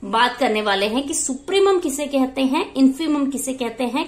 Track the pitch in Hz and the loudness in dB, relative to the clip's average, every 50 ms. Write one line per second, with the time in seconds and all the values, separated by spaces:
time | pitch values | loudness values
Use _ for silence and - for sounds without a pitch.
0 | 208 196 220 247 247 247 - - 269 220 214 214 208 208 196 196 202 214 226 269 | -8 -2 0 2 2 2 0 0 0 0 2 0 0 0 0 0 0 0 0 -2
1 | 285 302 311 - - - 262 - - - 381 392 392 392 381 349 - 285 262 294 | -2 -2 -4 -4 -4 -4 -6 -8 -4 0 2 4 4 4 4 2 0 -2 -4 -4
2 | 294 - 285 269 262 262 - 269 262 262 269 330 - - - 262 269 262 - - | -4 0 0 0 0 0 0 0 0 0 2 0 -2 -2 2 4 4 4 4 2
3 | 330 302 294 285 277 269 262 233 - 262 254 - 240 226 - - 254 233 226 294 | -2 0 0 0 0 -2 -4 -4 -4 -6 -4 -4 -6 -6 -4 -4 -4 -2 -2 -4
4 | 320 | -4